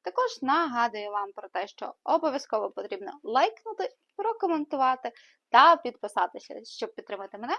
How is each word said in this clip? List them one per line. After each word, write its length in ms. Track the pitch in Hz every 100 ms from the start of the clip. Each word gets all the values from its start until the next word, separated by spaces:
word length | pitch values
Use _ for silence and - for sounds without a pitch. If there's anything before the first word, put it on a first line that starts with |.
Також 400 | - 370 494 466
нагадую 720 | 262 302 330 240 233 208 208
вам 200 | 208 202
про 180 | - 196
те, 180 | 180 202
що 260 | - 196 -
обов'язково 680 | - 320 320 262 - 220 202
потрібно 400 | - 196 190 190 -
лайкнути, 640 | 185 247 381 440 453 440 381 _ _ -
прокоментувати 960 | 440 453 370 320 294 285 262 262 240 - - _ _
та 260 | 240 302 330
підписатися, 880 | 247 233 208 - 180 - - -
щоб 320 | 226 - 220 -
підтримати 420 | 214 202 196 202
мене. 200 | 240